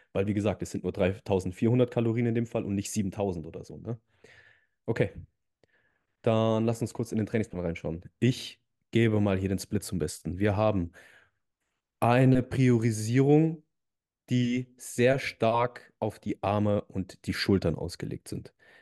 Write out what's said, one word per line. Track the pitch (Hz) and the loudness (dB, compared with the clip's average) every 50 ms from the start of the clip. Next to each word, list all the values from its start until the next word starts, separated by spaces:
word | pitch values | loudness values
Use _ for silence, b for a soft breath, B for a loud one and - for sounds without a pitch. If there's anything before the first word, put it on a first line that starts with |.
| B B | B B
weil, | _ 92 98 | _ -2 -2
wie | 104 101 | 0 0
gesagt, | 104 101 107 92 - | 0 0 0 -2 -2
es | 85 - | -6 -8
sind | - - - | -8 -6 -6
nur | 90 - | -6 -2
dreitausendvierhundert | - 95 90 98 - _ - 101 92 90 95 90 - 120 113 120 127 127 120 | 0 0 0 0 -2 _ -2 -2 0 0 -4 -4 0 2 2 4 4 2 2
Kalorien | - 123 117 117 113 120 120 | 0 0 0 0 0 0 0
in | 117 113 | 0 0
dem | 117 117 | -2 -4
Fall | - - 117 101 | -2 -4 -6 -4
und | 98 101 | -2 -4
nicht | 98 95 - | -4 -4 -4
siebentausend | - 107 101 95 - - 101 98 87 85 76 | -4 -4 -4 -4 -4 -2 -4 -4 -4 -6 -10
oder | 82 85 - - | -12 -14 -16 -16
so, | - 80 | -16 -16
ne? | - 82 - 117 113 _ b b b b b b b b b b b b b b b _ | -14 -10 -10 -10 -10 _ b b b b b b b b b b b b b b b _
Okay. | - 113 - 117 - - 87 87 _ _ _ _ _ _ _ _ _ _ _ _ _ _ _ _ _ _ _ | -6 0 0 0 -2 -2 -12 -20 _ _ _ _ _ _ _ _ _ _ _ _ _ _ _ _ _ _ _
Dann | - 120 110 110 110 110 110 110 113 | 0 0 2 2 2 2 2 2 0
lass | 117 113 - | 0 0 -2
uns | 120 110 - | -4 -6 -4
kurz | - 117 - | -8 -8 -4
in | - | -2
den | 110 107 | -2 -2
Trainingsplan | - - 113 104 - - 90 87 | 0 0 -2 -2 -2 -6 -6 -4
reinschauen. | 85 85 - - - 80 87 - - _ _ | -4 -6 -6 -6 -8 -8 -8 -10 -16 _ _
Ich | 117 123 131 - - - - _ _ _ _ _ _ _ | 0 2 2 0 -8 -14 -16 _ _ _ _ _ _ _
gebe | - 113 117 113 107 107 | 2 2 4 4 4 2
mal | 101 101 95 | 2 2 2
hier | 95 95 95 | 0 0 -2
den | 98 92 | -2 -4
Split | - - - 101 - | -4 -4 -4 -4 -4
zum | - 98 85 | -4 -4 -4
Besten. | 78 78 - - - 80 87 90 | -4 -4 -6 -8 -8 -8 -4 0
Wir | 104 107 101 | 0 0 2
haben | 101 110 107 101 98 85 82 B B B B B B B B B B _ _ _ _ _ _ _ _ _ _ _ _ | 2 2 2 2 0 -2 -4 B B B B B B B B B B _ _ _ _ _ _ _ _ _ _ _ _
eine | - 117 120 127 131 131 131 127 123 | 2 4 6 6 6 6 6 4 2
Priorisierung, | - - 131 131 127 120 113 113 120 110 110 107 110 120 131 135 143 151 151 160 160 165 160 _ _ _ _ _ _ _ _ _ _ _ _ _ - | 0 0 2 4 4 4 4 2 0 -2 -2 -4 0 2 2 4 6 6 6 6 4 0 -6 _ _ _ _ _ _ _ _ _ _ _ _ _ -2
die | 127 123 123 120 120 127 127 123 _ | 0 0 2 0 -2 -4 -4 -8 _
sehr | _ - - - - 120 127 139 139 | _ -18 -10 -2 2 2 2 2 2
stark | - - - _ 113 113 113 117 120 123 - - - - _ _ | -2 -8 -4 _ 0 0 2 2 0 -2 -4 -12 -20 -20 _ _
auf | 110 110 - - | -6 -6 -6 -8
die | - 104 98 - - | -8 -8 -8 -4 -2
Arme | 98 101 104 104 104 104 104 - | -2 0 0 2 0 0 -2 -4
und | _ - 95 90 - - _ - | _ -8 -8 -8 -8 -12 _ -8
die | - 92 | -8 -6
Schultern | - - - 101 92 - 87 78 | -2 2 2 2 2 2 0 -2
ausgelegt | - - 87 - - - - - - - | -2 -6 -10 -8 -10 -10 -10 -10 -12 -12
sind, | - - - - - _ b b b b b | -12 -12 -12 -12 -14 _ b b b b b